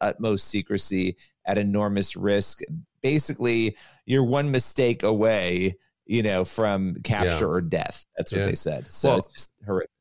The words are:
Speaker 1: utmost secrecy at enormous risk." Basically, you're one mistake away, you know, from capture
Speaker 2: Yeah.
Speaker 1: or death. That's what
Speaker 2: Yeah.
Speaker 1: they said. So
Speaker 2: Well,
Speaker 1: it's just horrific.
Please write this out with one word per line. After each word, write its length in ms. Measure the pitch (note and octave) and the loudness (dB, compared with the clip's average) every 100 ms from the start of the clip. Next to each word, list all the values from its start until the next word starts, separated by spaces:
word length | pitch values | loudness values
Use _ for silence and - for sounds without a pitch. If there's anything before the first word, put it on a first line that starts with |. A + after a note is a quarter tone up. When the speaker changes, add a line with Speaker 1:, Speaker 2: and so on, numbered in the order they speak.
Speaker 1:
utmost 480 | G2+ - A2 G2+ - | -4 -2 -2 0 0
secrecy 720 | G2+ - G2+ - F#2+ F2+ - - _ | -4 -2 -4 -2 0 -2 -4 -18 _
at 140 | - G2+ | -2 0
enormous 580 | G2+ G#2 G#2 G2+ F#2+ F2+ | 0 0 0 0 -2 -2
risk." 440 | G2 G2+ G2+ - - D#3+ - _ | 0 0 0 -6 -8 -12 -14 _
Basically, 760 | C3 D3+ C#3+ C3 A#2+ A2+ A2 - - _ - | 0 0 -2 -2 0 2 0 -4 -18 _ 0
you're 180 | C3 | 2
one 260 | B2 C#3 C#3+ | 4 2 2
mistake 520 | C3 - - A#2+ A#2 | 0 0 2 2 2
away, 760 | G#2 G#2+ A2 G#2+ F2+ F2+ F#2+ F#2 _ _ - | 2 4 4 2 2 0 0 -4 _ _ -2
you 160 | A#2 | 0
know, 240 | G#2+ F#2 F#2 | 2 0 0
from 480 | - G#2+ G2 F#2+ - | 0 0 2 -2 -4
capture 400 | - G#2+ F2+ E2+ | -2 0 2 2
Speaker 2:
Yeah. 60 | F#2 | 2
Speaker 1:
or 100 | F2 | 0
death. 460 | E2+ D#2+ - - - - | 0 -2 -4 -8 -10 -8
That's 160 | - | -4
what 60 | G2 | -2
Speaker 2:
Yeah. 60 | G2+ | 0
Speaker 1:
they 80 | |
said. 320 | - D#2 C#2+ - | -2 -2 -4 -6
So 240 | - C#3 | -2 2
Speaker 2:
Well, 80 | G#2+ | 2
Speaker 1:
it's 140 | - | -2
just 180 | - - _ G2+ | -10 -10 _ -6
horrific. 240 | F#2 - _ | -4 -4 _